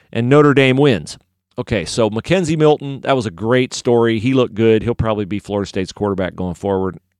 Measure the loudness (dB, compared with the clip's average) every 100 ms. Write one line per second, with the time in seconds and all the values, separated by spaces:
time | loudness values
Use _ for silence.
0 | _ -4 2 4 6 6 4 4 2 2
1 | -4 -16 _ _ _ -12 -6 -4 -4 -2
2 | -2 -2 -2 -2 0 2 2 2 -2 -8
3 | -2 -2 -2 -4 0 0 0 -4 0 2
4 | 2 0 0 0 0 2 2 4 2 -2
5 | -2 -2 -4 -6 -4 -6 -4 -6 -6 -4
6 | -4 -2 -4 -6 -8 -6 -4 -2 -4 -8
7 | _ _